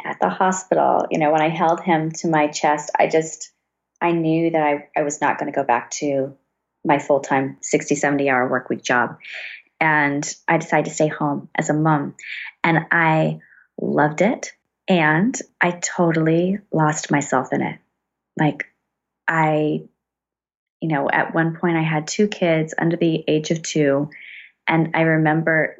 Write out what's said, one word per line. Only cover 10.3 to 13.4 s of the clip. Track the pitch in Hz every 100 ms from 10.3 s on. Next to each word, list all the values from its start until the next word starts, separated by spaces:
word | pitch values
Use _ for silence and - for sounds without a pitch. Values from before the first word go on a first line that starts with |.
| - -
I | 165
decided | - 156 160
to | -
stay | 156
home | - 151 143 - -
as | 156
a |
mom, | 151 160 147 - - - - - - 170
and | 160 160
I | 170 160 160 156 156